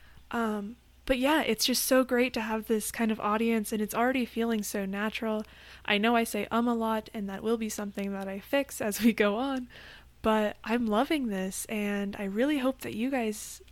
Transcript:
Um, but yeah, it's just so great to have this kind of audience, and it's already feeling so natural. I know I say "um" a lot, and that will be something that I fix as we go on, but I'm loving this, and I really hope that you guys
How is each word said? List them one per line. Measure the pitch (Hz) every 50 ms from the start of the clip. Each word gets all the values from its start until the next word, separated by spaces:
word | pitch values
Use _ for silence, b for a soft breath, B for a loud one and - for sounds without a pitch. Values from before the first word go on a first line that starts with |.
| b b b b b b
Um, | - 233 226 214 214 208 202 208 240 - _ _ - - -
but | - 269 247
yeah, | 254 277 311 302
it's | - - 220 - -
just | - 247 - -
so | - 262 262
great | 262 254 254 240 254 254 -
to | 233
have | 214 226 220 220 214
this | - 226 214 - -
kind | - - 226 220
of | 220 -
audience, | - 208 208 220 233 226 226 226 214 -
and | 233 214
it's | 214 208 -
already | 226 233 254 262 262 240
feeling | - - 226 226 233 226 214
so | 202 - - 208 196
natural. | 196 196 202 214 220 - - 233 220 214 214 214 B B B B B B B B
I | - 208 202
know | 208 233 240
I | 226 233
say | - - 208 202 -
"um" | - 233 233
a | 240 233
lot, | 226 226 220 220 220 220 - -
and | 220 202 196
that | 196 - -
will | 220 233
be | 226 226 214
something | - - 208 202 - 208 196 196
that | 196 196 196
I | 196 196 202
fix | - - 277 277 262 - - -
as | - 214 202 -
we | 214 240
go | 226 - 214 202 202
on, | 226 269 277 269 254 247 - B B B B B B B B - -
but | - 220 214 214 214 208 - - -
I'm | 220 226 247 240
loving | 214 202 214 277 - 330 294 254 220
this, | 202 190 190 190 - - -
and | - 220 208 208 202 202 202 202 196 208 -
I | 202
really | 196 196 214 254 294 311 277
hope | 247 269 262 -
that | - 240 202
you | 208 233 269
guys | 277 254 226 214 214 - - - - - - -